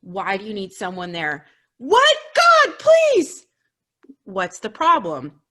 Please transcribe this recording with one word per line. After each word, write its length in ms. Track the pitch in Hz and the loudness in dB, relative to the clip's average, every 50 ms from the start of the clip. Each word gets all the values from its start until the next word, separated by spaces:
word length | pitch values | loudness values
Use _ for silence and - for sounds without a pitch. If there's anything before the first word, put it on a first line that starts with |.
Why 360 | _ 185 180 196 185 175 196 | _ -12 -10 -8 -6 -4 -4
do 80 | 196 202 | -6 -6
you 80 | 214 214 | -8 -10
need 200 | 208 196 185 - | -10 -10 -12 -12
someone 380 | - 208 185 185 180 180 175 | -10 -10 -10 -8 -8 -10 -10
there? 340 | 175 170 160 151 151 143 - _ _ _ _ _ _ | -8 -6 -6 -6 -6 -8 -12 _ _ _ _ _ _
What? 380 | _ 233 269 359 480 539 605 622 605 - - - | _ -4 0 2 4 4 4 2 0 -2 -6 -2
God, 440 | - 679 679 679 640 587 415 320 - | 2 4 6 6 4 4 2 -2 -4
please! 680 | - 605 640 659 659 622 571 427 311 - - - _ _ _ _ _ _ _ _ _ _ _ _ _ _ 277 _ _ | 2 4 4 6 6 4 2 0 0 -2 -6 -20 _ _ _ _ _ _ _ _ _ _ _ _ _ _ -20 _ _
What's 360 | - 190 190 185 180 - - | -12 -6 -6 -6 -6 -8 -10
the 100 | - 220 | -12 -12
problem? 720 | 220 - 330 320 339 311 214 170 156 139 123 147 - _ _ _ | -8 -4 0 0 0 0 0 -6 -10 -8 -10 -12 -16 _ _ _